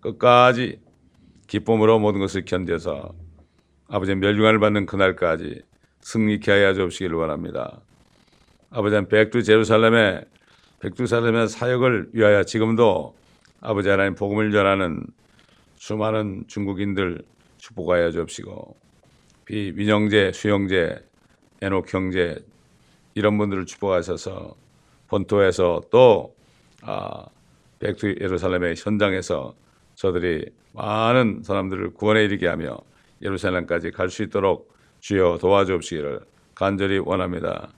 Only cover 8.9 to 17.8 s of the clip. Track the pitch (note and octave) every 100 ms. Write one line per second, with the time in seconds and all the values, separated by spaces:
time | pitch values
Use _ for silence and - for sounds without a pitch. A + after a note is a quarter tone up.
8.9 | G#2 F#2 G#2+ A2 A#2+ G2+ G#2+ A2 A2 A2+
9.9 | A#2 G#2+ E2+ - _ _ _ _ _ A2+
10.9 | - A#2+ A#2 A#2 A2+ A2 - B2 B2 B2+
11.9 | A2+ - A2+ G#2 G#2 F#2 A#2 A2 A2+ A#2
12.9 | F2+ D2+ _ _ _ _ _ - G2+ G2
13.9 | G2 G2 E2+ G2+ G#2 G#2+ G#2 G2 G2 F#2
14.9 | D#2+ - - _ _ _ _ _ _ -
15.9 | G#2+ G#2+ A2 G#2 F#2+ F2 - G2+ F#2 G2+
16.9 | G2 F#2 E2+ - _ _ _ - G#2+